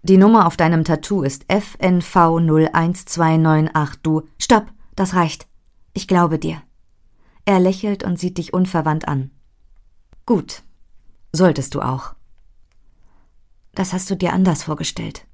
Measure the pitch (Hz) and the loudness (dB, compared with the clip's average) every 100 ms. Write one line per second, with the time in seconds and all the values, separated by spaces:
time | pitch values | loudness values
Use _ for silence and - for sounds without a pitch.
0 | 170 190 196 226 170 - 165 165 160 156 | 6 6 8 6 4 2 0 0 0 -2
1 | - 202 139 139 - 196 208 - 185 180 | -2 -4 -4 -6 -2 -2 -2 -4 0 0
2 | - 190 165 165 165 156 156 180 165 175 | 0 2 2 2 2 2 2 2 -2 -4
3 | - - 165 160 160 156 156 160 147 - | -6 0 2 4 4 2 2 -2 -4 -6
4 | 160 156 - _ - 226 208 - - - | -2 -2 -4 _ 2 2 2 -20 -20 -4
5 | 185 185 165 - - _ _ _ _ - | -2 0 -2 -4 -18 _ _ _ _ -12
6 | - 180 175 156 156 160 - _ _ _ | 0 2 2 0 -6 -10 -16 _ _ _
7 | _ _ _ _ - 196 185 190 208 196 | _ _ _ _ 0 2 2 0 -4 -4
8 | 202 175 180 185 165 180 185 170 156 156 | -4 -4 -6 -6 -6 -2 0 0 -2 -4
9 | - 139 131 _ _ _ _ - _ _ | -4 -6 -6 _ _ _ _ -20 _ _
10 | _ - - 214 - - - _ - - | _ -20 -2 -2 -2 -16 -18 _ -20 -20
11 | - - - - 269 - 131 - - 127 | -20 -20 -10 2 2 2 -6 -6 -6 -6
12 | - - - - - - _ _ _ _ | -10 -16 -20 -20 -20 -20 _ _ _ _
13 | - _ _ _ _ _ _ - 185 185 | -20 _ _ _ _ _ _ -6 -4 -4
14 | - 185 180 185 190 151 - 151 156 - | -4 -4 -2 2 2 0 -4 -6 -6 -8
15 | 170 - - | -10 -12 -20